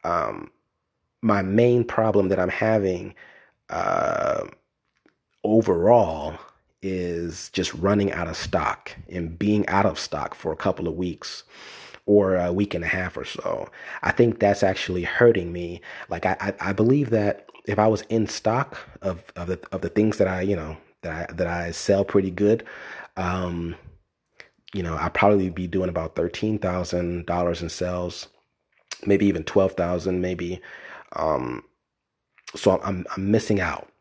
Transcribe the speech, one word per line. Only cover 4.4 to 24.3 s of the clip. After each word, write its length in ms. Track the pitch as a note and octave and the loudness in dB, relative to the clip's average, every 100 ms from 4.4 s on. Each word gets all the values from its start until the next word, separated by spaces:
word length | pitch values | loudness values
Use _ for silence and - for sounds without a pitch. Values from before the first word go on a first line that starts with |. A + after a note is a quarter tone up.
| - - _ _ _ _ _ _ _ _ | -6 -12 _ _ _ _ _ _ _ _
overall 920 | G#2+ A2+ G#2+ F2 F2+ A#2+ F#2+ D#2+ D#2 D#2+ - _ _ _ | 2 4 4 4 6 6 6 -2 -6 -8 -16 _ _ _
is 640 | F#2+ F#2 F2 E2+ E2+ E2 - | -6 -4 -4 -4 -6 -8 -8
just 240 | - F2+ | -4 -4
running 380 | C#2+ F#2 G#2 G2+ | 0 2 2 2
out 160 | - E2+ | -2 -6
of 100 | E2 | -6
stock 580 | - F2 F#2 - - - - | -4 -2 -2 -4 -10 -18 -12
and 300 | F2+ E2 E2+ | -8 -8 -4
being 280 | G2+ G#2+ F#2+ | 0 2 2
out 200 | F#2+ G2+ | 2 2
of 100 | - | 0
stock 380 | - D2+ D2 - | -6 -6 -6 -6
for 160 | E2 | -6
a 40 | D#2 | -2
couple 320 | - F2+ E2 | -2 -2 -4
of 60 | |
weeks 500 | D#2+ F2+ D#2 - - - - - - - - - | -4 -6 -6 -12 -14 -18 -20 -20 -20 -20 -14 4
or 300 | G#2 F#2+ F#2 | 4 6 2
a 180 | F2 | 0
week 220 | F2+ G2+ F2 | 0 -2 -2
and 80 | |
a 40 | E2+ | -2
half 300 | F#2 F2+ - | -2 -4 -8
or 80 | - | -10
so. 420 | - - - - - - - | -8 -6 -6 -8 -14 -16 -6
I 80 | - | -4
think 280 | - A#2+ A2 | 4 4 6
that's 220 | G2+ G2+ | 2 4
actually 400 | G2 F#2+ - F2+ | 2 0 -4 -4
hurting 500 | F2 - A#2+ F#2 F2 | -4 6 6 6 0
me. 300 | F2 F2 F2 - - - | -6 -8 -10 -14 -18 -10
Like, 180 | E2+ F#2 | -4 -2
I, 100 | F#2+ | -2
I, 300 | G2 - F2+ | -4 -4 -4
I 40 | |
believe 360 | G2+ A2 C#3 C3 | 2 4 4 2
that 400 | A2 G#2 - - - - | 2 0 -2 -8 -16 -4
if 140 | G2+ | 4
I 80 | A2 | 4
was 140 | G#2+ | 4
in 240 | - A2+ G#2 | 0 0 0
stock 500 | - - A#2 C#3 - - - | -2 0 0 -2 -8 -18 -8
of, 220 | G2 F2 - - | -6 -6 -10 -12
of 120 | F2 | -6
the, 120 | F2+ - | -6 -6
of 100 | F#2+ | -8
the 80 | - | -4
things 300 | - G#2+ G#2 | 2 2 4
that 80 | F#2 | 0
I, 140 | F2+ | 2
you 140 | F#2+ G2 | -2 -2
know, 220 | D#2 D#2+ _ _ | -4 -12 _ _
that 300 | F2 D#2+ E2+ | -10 -8 -8
I, 20 | |
that 140 | E2 F2 | -4 -2
I 240 | F2 E2+ | -2 -4
sell 340 | E2 - G2 F#2+ | -6 2 2 4
pretty 240 | G2+ F#2+ | 2 2
good, 340 | F2 G2+ A2+ - - - - - - | 2 2 2 -2 -18 -16 -16 -16 -6
um, 580 | F2+ F#2 F2+ F2 E2+ E2+ - - _ _ _ | -4 -2 -4 -4 -6 -8 -16 -20 _ _ _